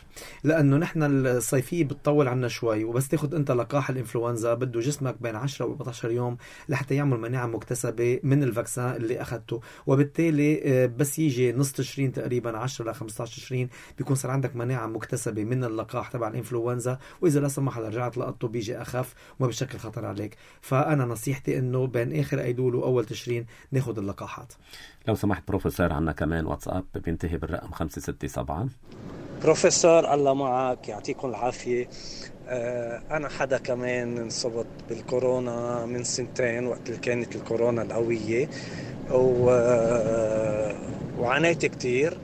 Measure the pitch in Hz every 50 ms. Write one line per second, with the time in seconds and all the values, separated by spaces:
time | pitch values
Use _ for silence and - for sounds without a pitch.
0 | - - - - - - - - - 139 156 165 147 139 135 147 175 180 - 165
1 | 151 143 139 135 131 131 123 123 117 - 147 135 120 - 180 170 160 127 - -
2 | - 147 147 147 143 127 123 127 123 120 117 - - 113 110 107 110 113 117 127
3 | 135 - - 151 151 139 175 160 143 135 127 123 117 113 139 143 135 - 131 131
4 | 120 110 - 120 113 120 120 113 107 117 117 117 127 127 117 117 117 139 147 -
5 | 135 127 120 - 120 117 107 107 127 139 - - 127 117 117 - 123 127 120 -
6 | - 117 117 120 123 120 120 120 - - - - - - 139 131 131 - 135 139
7 | 147 143 127 113 113 117 127 131 123 117 113 113 - - 123 120 - 120 113 113
8 | 120 120 123 - - 131 139 147 143 123 101 117 117 - - 123 123 123 127 117
9 | 117 113 123 - - - 120 113 113 - 120 117 - - - - - - 135 135
10 | 143 139 - - 165 165 156 147 147 147 156 151 - 147 131 127 127 123 117 120
11 | 151 139 - - 160 151 123 123 127 120 117 127 143 139 - - 127 - - 139
12 | 139 131 - 135 - 131 123 123 113 120 110 110 120 131 - - 117 113 - -
13 | 123 110 107 - 120 113 - - - - 131 127 127 123 - - - - - -
14 | 139 - 135 135 - 127 131 139 131 120 - 117 117 123 131 123 113 113 110 110
15 | - - 131 120 - 120 107 107 104 110 127 127 127 120 110 110 107 - - 120
16 | 110 - - 123 113 110 113 127 110 - 123 117 117 123 123 123 113 123 127 135
17 | - - - - - 175 143 143 143 139 139 143 139 131 127 120 110 110 104 120
18 | 123 120 117 123 123 123 - - - 117 107 123 104 110 123 113 120 - - 123
19 | 127 - - - - - - - 135 123 110 - 139 135 - 104 110 110 107 120
20 | 107 104 104 101 104 104 - - - - - - - - 135 131 147 160 156 143
21 | 127 120 117 113 - 143 131 - - - 143 143 127 123 123 131 131 131 117 120
22 | 120 135 151 151 143 - 143 139 143 127 123 120 127 127 120 127 127 131 127 123
23 | 113 - 117 - - 120 120 117 113 - - - - - 135 131 131 120 104 110
24 | 98 98 98 - 104 - - - - - - - - - - - - - - -
25 | - 113 110 - - 101 95 - - - 95 92 - 82 - - 87 87 78 71
26 | 80 78 76 - 80 78 82 82 78 - 73 69 - - - 92 92 - - -
27 | - 87 82 80 - 80 85 78 80 - - 67 - - 82 - 82 78 - -
28 | - - 71 - - 67 - 65 62 67 73 82 113 135 - - - - - -
29 | - - - - - - - - - 156 156 - - 175 - - - 170 165 165
30 | 147 - - 147 143 135 135 135 139 131 123 127 131 127 127 - - - 107 104
31 | 104 - 135 - - 131 110 101 117 127 120 - - 123 123 120 123 - - -
32 | - - - - - - - - - - 123 123 117 120 123 120 120 117 117 117
33 | - - 151 156 147 135 - - 147 135 135 120 - - 123 123 127 123 123 123
34 | 120 120 120 120 117 113 113 - - 120 113 117 113 - - - - - 117 113
35 | 113 - 127 127 127 123 127 123 123 120 117 120 120 120 120 120 117 117 123 123
36 | 123 - - - 123 117 - - 127 120 113 120 123 123 113 - - - 117 -
37 | - 123 120 120 117 - - 110 - - 113 113 117 120 117 113 107 101 - 113
38 | 117 113 117 110 107 107 113 120 147 151 - - - - - - - - - -
39 | - - 131 127 127 131 127 123 123 123 123 123 120 120 123 117 113 113 120 117
40 | 107 113 113 113 110 107 110 110 110 110 107 107 107 104 101 - - - - -
41 | - - - 117 120 120 131 143 160 170 170 151 156 135 - - - 123 123 127
42 | 143 170 - -